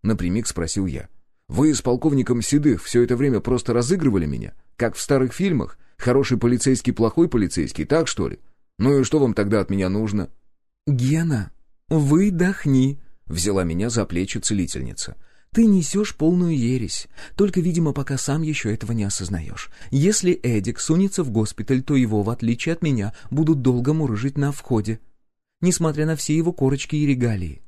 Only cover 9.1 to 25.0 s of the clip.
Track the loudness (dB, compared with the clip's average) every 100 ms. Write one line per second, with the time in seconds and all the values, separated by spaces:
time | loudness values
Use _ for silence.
9.1 | 2 2 2 0 0 0 0 0 -2 -2
10.1 | -2 -4 -10 _ _ _ _ -2 0 2
11.1 | 0 0 -2 -4 -12 -20 _ -2 0 4
12.1 | 4 4 2 0 0 2 4 2 -2 -12
13.1 | -18 -8 -4 0 0 0 -2 -2 -2 -2
14.1 | -2 -4 -4 -2 -2 -2 -4 -8 -8 -12
15.1 | -12 -18 -20 _ 4 6 4 2 -2 -4
16.1 | 0 2 2 2 2 0 0 -4 -8 -10
17.1 | -16 -12 0 2 2 0 2 0 -2 -4
18.1 | -4 -2 -2 -2 -2 -4 -4 -4 -2 -2
19.1 | -4 -4 -6 -6 -10 -12 -14 -2 2 2
20.1 | 2 2 0 0 0 -2 -6 0 2 2
21.1 | 0 -2 0 -2 -4 -2 -2 2 2 2
22.1 | 0 0 -2 -2 -2 -2 -2 0 0 -2
23.1 | -8 -6 0 2 4 2 2 0 0 -2
24.1 | -2 -4 -2 -2 -4 -2 -2 0 -6